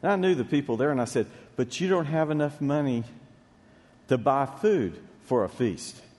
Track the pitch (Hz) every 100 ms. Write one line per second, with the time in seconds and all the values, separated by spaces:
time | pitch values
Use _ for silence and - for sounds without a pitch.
0 | - 196 185 170 117 147 143 113 139 139
1 | 117 127 107 - - - 123 - 185 185
2 | 151 160 156 156 147 147 143 147 143 117
3 | 113 - - - _ _ - - _ _
4 | - 131 143 139 135 - 214 196 101 80
5 | - - - 127 95 - 120 85 - -
6 | -